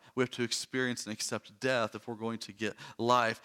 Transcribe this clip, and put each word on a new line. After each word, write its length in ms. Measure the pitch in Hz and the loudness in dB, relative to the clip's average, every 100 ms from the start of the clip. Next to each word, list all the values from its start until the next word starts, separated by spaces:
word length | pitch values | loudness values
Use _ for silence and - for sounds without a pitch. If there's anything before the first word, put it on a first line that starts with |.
| - - | -8 0
We 80 | |
have 80 | 123 | 0
to 100 | - | 0
experience 640 | 120 - - 131 127 117 104 | -2 -2 -4 -2 -2 -2 -6
and 80 | |
accept 460 | 107 - 110 - 104 | -6 -4 -4 -8 -4
death 340 | 131 127 107 | 2 2 2
if 140 | 110 - | -2 -8
we're 80 | 110 | -6
going 240 | 113 113 | -4 -4
to 120 | - | -8
get 240 | 104 107 - - - | -4 -4 -4 -14 -2
life. 420 | 117 123 113 113 | 4 6 6 0